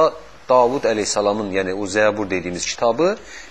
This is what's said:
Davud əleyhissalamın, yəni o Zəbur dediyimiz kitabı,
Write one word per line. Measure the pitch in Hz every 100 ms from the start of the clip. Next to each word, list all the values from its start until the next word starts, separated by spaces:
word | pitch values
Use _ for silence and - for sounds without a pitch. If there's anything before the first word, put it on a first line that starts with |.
| 160 - - - -
Davud | 127 120 139
əleyhissalamın, | 113 107 95 104 104 107 104
yəni | 95 92
o | 95 98
Zəbur | 104 107 104 98
dediyimiz | 92 87 87 -
kitabı, | - 120 120 180 220 - - -